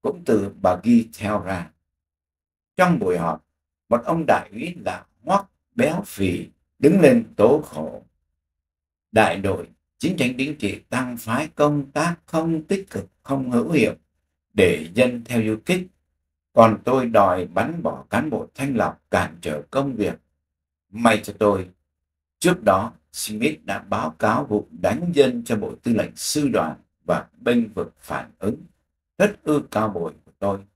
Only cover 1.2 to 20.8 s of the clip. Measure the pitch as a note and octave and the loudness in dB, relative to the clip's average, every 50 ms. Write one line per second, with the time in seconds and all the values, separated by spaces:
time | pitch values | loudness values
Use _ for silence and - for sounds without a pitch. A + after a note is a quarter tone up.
1.2 | G#2+ A2+ G#2+ G2 E2+ F#2 F#2+ F2 E2+ - _ _ _ _ _ _ _ _ _ _ | -6 -4 -4 -4 -4 -6 -6 -6 -8 -12 _ _ _ _ _ _ _ _ _ _
2.2 | _ _ _ _ _ _ _ _ _ _ _ - F3+ F3 E3+ A#2 G2+ F#2 F2+ F2 | _ _ _ _ _ _ _ _ _ _ _ 2 2 2 2 0 0 0 0 0
3.2 | E2+ E2 D2+ - _ _ _ _ _ _ _ _ _ _ - - - - F3 E3 | -2 -4 -4 -6 _ _ _ _ _ _ _ _ _ _ 0 0 0 -2 -2 -2
4.2 | D#3+ B2 G2+ F2 - - G2 A2+ D3 F3 E3+ C#3 G#2 F#2+ F2+ - - _ _ _ | 2 2 2 0 0 -8 -12 -10 -10 -10 -10 -8 -8 -8 -10 -10 -14 _ _ _
5.2 | _ - F#3+ G3+ - _ _ _ _ _ _ A#2 B2+ D3 E3 F3 - - - - | _ -2 -2 -2 -2 _ _ _ _ _ _ 0 0 0 0 -4 -8 -10 -6 -2
6.2 | G2 F#2 F2 F2 E2+ - _ _ _ _ _ _ - C#3+ F#3 G3 D#3+ C3+ B2 A#2 | -2 -2 -2 -4 -8 -12 _ _ _ _ _ _ 4 4 6 8 8 6 6 4
7.2 | A#2 - - - G#2 A#2 C#3+ D#3 D#3 - - D2+ D#2 C#2 A1+ G#1+ _ _ _ _ | 0 -4 2 4 4 4 4 2 0 -6 -10 -10 -10 -10 -10 -14 _ _ _ _
8.2 | _ _ _ _ _ _ _ _ _ _ _ _ _ _ _ _ _ _ - A2+ | _ _ _ _ _ _ _ _ _ _ _ _ _ _ _ _ _ _ 2 2
9.2 | G#2+ F2 E2+ F#2+ F#2+ G2 F#2 E2+ E2+ - _ _ _ _ _ _ - E3 F#3+ E3 | 2 4 2 -2 -2 -2 -2 -2 -6 -14 _ _ _ _ _ _ -4 -4 0 0
10.2 | B2+ B2 B2+ B2 C3+ D3 D3 - - G2 - - _ _ - B2+ C3 B2 B2 A#2 | -2 -2 -2 -4 -6 -6 -6 -4 -4 -6 -6 -6 _ _ -6 -6 -4 -6 -8 -10
11.2 | - A#2 A2+ C3+ D#3 - _ - D3 D3 D3 C#3+ C3+ - _ D3 D#3 E3+ E3+ - | -6 -6 -4 -4 -4 -8 _ 0 2 2 2 -2 -4 -4 _ -2 -2 -2 -4 -6
12.2 | _ - - D#3+ E3 E3 E3 D#3 D#3 _ G3 G3 G3 _ - G2+ F#2+ _ _ _ | _ -4 -4 -2 -2 0 -2 -4 -2 _ -4 -4 -4 _ -10 -10 -10 _ _ _
13.2 | _ - C#3 C3+ C3 B2 B2 A#2+ A2+ D#3+ E3 C#3 A2 - - - _ _ _ _ | _ -6 -4 -4 -2 0 0 -2 0 2 2 2 2 2 -2 -8 _ _ _ _
14.2 | _ _ _ _ _ _ _ G2+ F#2+ F2 F2 D#2 D#2 E2+ F2+ A2+ B2 B2 B2 A#2+ | _ _ _ _ _ _ _ 2 4 4 2 -2 -6 -6 0 2 2 2 0 -6
15.2 | A2+ - B2 A#2 G#2+ A2 A2 G#2+ _ - F#3 F#3 F#3 F#3 _ _ _ _ _ _ | -10 -4 -2 -2 0 -2 -4 -4 _ -2 -2 -2 -2 -10 _ _ _ _ _ _
16.2 | _ _ _ _ _ _ _ B2 A2+ A2+ G#2+ G2+ - B2 C3 C3 B2 A#2 A2+ G#2+ | _ _ _ _ _ _ _ 6 6 6 6 0 -2 0 0 0 0 4 4 4
17.2 | G2 F#2 F2+ F#2 F2 E2+ E2+ F#2+ A2+ D3 E3+ E3+ A#2 E2 C#2 C2+ - _ G#2 A#2 | 4 4 2 -2 -4 -4 -2 -2 -2 -2 -4 -4 -6 -6 -6 -6 -10 _ -4 -2
18.2 | D3 D#3 A#2+ - - - _ - C3+ C#3+ C3 A2 F2+ D2 - _ _ _ - F#2 | -2 -2 -6 -6 -8 -10 _ -8 -6 -4 -2 -2 -2 -2 -4 _ _ _ -2 0
19.2 | F2 - - - - E2+ D2+ D2 - _ - C3 C#3 C#3 B2 G#2 G2+ - - - | 0 -2 -8 -10 -8 -6 -6 -6 -10 _ -4 -4 -2 -2 -4 -4 -4 -4 -4 -8
20.2 | _ _ _ _ _ _ _ _ _ _ _ _ | _ _ _ _ _ _ _ _ _ _ _ _